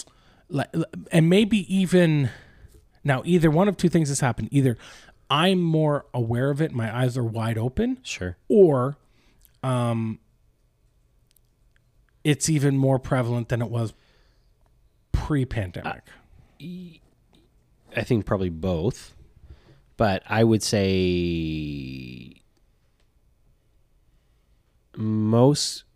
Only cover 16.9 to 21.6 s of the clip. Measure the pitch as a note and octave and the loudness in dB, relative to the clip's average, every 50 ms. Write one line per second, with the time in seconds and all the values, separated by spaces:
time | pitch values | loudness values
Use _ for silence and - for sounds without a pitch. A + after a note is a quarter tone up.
16.9 | D#3+ - _ _ _ _ _ _ _ _ _ _ _ _ _ _ _ _ _ _ | -20 -20 _ _ _ _ _ _ _ _ _ _ _ _ _ _ _ _ _ _
17.9 | - A2+ G#2+ - C3 A2 F#2+ - A2 G2 F#2+ F#2 E2 D#2+ E2+ F#2+ F2+ D#2+ E2 A2 | -10 -8 -4 -2 -2 -2 -2 -2 -2 -2 -2 -4 -4 -4 -4 -2 -2 -2 -2 -2
18.9 | - - - - - - - - _ _ - - - - _ - - _ _ _ | -4 -6 -10 -20 -20 -20 -20 -20 _ _ -20 -20 -20 -20 _ -20 -20 _ _ _
19.9 | _ - A2+ G#2 F#2+ F#2 - - G#2+ A2 A2+ A2+ A2 G#2+ - - - G#2 G2 F#2+ | _ -2 0 0 0 -2 -4 -2 0 2 4 4 4 2 0 0 0 0 2 2
20.9 | F#2+ F#2 F#2 F2+ F2+ F2 F2 F2 E2+ E2 D#2+ D#2+ D#2+ D#2 | 2 2 2 2 2 0 0 -2 -2 -2 -4 -4 -4 -6